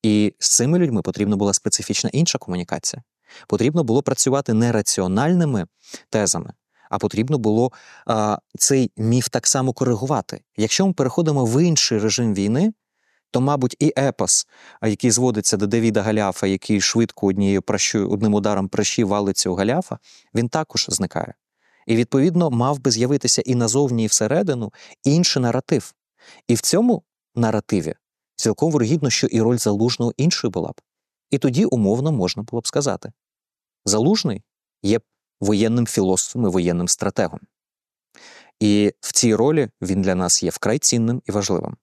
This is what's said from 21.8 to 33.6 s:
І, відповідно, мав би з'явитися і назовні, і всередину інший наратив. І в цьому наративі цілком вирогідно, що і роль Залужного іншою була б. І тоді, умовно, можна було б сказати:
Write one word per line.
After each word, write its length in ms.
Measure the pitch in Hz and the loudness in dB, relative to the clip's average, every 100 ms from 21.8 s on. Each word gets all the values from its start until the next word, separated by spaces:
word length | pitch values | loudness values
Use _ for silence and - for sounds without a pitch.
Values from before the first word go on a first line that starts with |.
| - | -2
І, 80 | 117 | 0
відповідно, 560 | 120 135 156 175 170 | 2 2 2 2 0
мав 280 | 120 127 143 | 2 0 0
би 120 | 127 | 0
з'явитися 500 | 110 123 143 123 - 127 | 0 0 0 0 -2 0
і 100 | 123 | 0
назовні, 480 | 117 123 143 120 | 2 2 0 0
і 40 | 110 | 0
всередину 680 | - 107 151 196 127 104 - - - | 0 0 0 0 -4 -6 -12 -20 -4
інший 380 | 135 156 170 139 | 0 2 2 0
наратив. 520 | 120 123 - 135 - _ _ _ - - - | 0 -2 0 -2 -2 _ _ _ -20 -20 -2
І 80 | 117 | 0
в 60 | |
цьому 420 | - 175 247 226 _ _ _ - | 2 2 2 0 _ _ _ -2
наративі 580 | 113 104 - 98 80 - _ _ _ - | 0 0 -2 -2 -2 -10 _ _ _ -4
цілком 360 | 117 101 160 | -4 0 0
вирогідно, 380 | 151 113 156 139 | 2 2 2 0
що 180 | - 131 | 0 0
і 140 | 113 | 2
роль 160 | 113 123 | 2 2
Залужного 560 | - 104 117 - 120 - | 0 0 0 0 -4 0
іншою 340 | 151 - 120 | 0 0 -4
була 180 | 90 80 | -4 -6
б. 120 | - _ _ _ _ _ | -10 _ _ _ _ _
І 60 | 139 | 0
тоді, 280 | 139 127 220 | 2 2 2
умовно, 460 | 123 98 113 147 | 2 2 0 0
можна 320 | 139 92 - | 0 -2 -4
було 180 | 107 120 | -8 -6
б 60 | - | -4
сказати: 440 | - 147 90 - _ _ _ _ _ | -2 -2 -4 -10 _ _ _ _ _